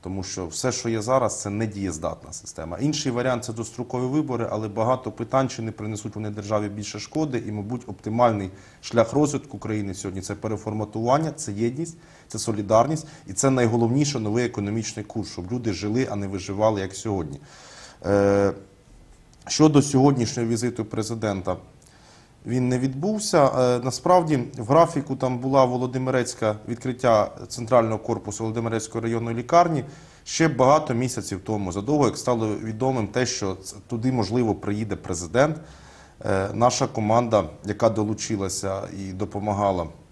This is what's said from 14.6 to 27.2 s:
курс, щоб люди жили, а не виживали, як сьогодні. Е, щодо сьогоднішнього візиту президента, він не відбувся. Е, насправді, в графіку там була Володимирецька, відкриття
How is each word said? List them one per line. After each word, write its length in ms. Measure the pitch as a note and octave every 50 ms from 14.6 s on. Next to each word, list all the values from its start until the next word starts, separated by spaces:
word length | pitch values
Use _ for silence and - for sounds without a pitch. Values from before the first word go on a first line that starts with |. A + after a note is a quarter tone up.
| G2+ G2+ G#2+ A2+ G#2+ - - - G2+
курс, 260 | - - A2+ G2 E2
щоб 220 | - - F2+ F#2
люди 200 | A#2+ B2 A#2 A2
жили, 360 | F#2+ E2 G2 G#2 G#2+ B2 C3 -
а 60 | G#2+
не 100 | G2+ G2+
виживали, 540 | G2 G2 F#2+ F2+ - G2 G2 G#2+ A2 A2 G2+
як 140 | F#2+ F#2 -
сьогодні. 460 | - - A2 G2+ F#2+ E2 D2+ C#2 C#2 - - - - - - - - - - - _ -
Е, 460 | F2 G2+ G2+ G2+ G2+ G2+ G2+ G2+ G2 - - - - _ _ _ _ - - - _ - _ - _ - _ -
щодо 360 | - - - D#3 D#3 C#3+ C#3+
сьогоднішнього 680 | C#3 C#3+ - C3 C3 C#3+ C#3 B2 A#2 A2 - B2 A#2+ A2+
візиту 360 | A#2 A2 A2+ B2 A#2 - A2
президента, 720 | A2 - A2+ G#2+ - A#2 A2+ A2 G#2+ G2 F#2+ F2 F#2 F2+ F2 - - _ - _ - _ - - - - - - _ _ _ -
він 220 | A2 A#2 B2+ B2+ B2
не 100 | B2+ B2
відбувся. 680 | B2+ C3+ C3 C#3 D#3 G3+ A3 G#3 G#3 - - E3+ C#3
Е, 340 | C3 - C3 B2+ B2 B2 B2 A#2
насправді, 540 | C3 B2 - - E3+ F3+ F3+ E3+ D#3+ D#3 B2+ A#2 - - -
в 80 | A#2
графіку 500 | G2+ C#3 D#3+ E3+ E3 E3+ D3 - - C3+
там 220 | C#3 - B2+ B2+ A#2+
була 260 | B2 C3 C3+ C#3 C3
Володимирецька, 920 | B2 B2 B2 B2+ B2+ B2 C3 B2+ C3 C3 B2+ A#2+ A#2 - - A2+ G#2+ G#2+ G#2+ - -
відкриття 640 | A#2+ A#2 - C3 A#2+ - - B2 A2+ G#2+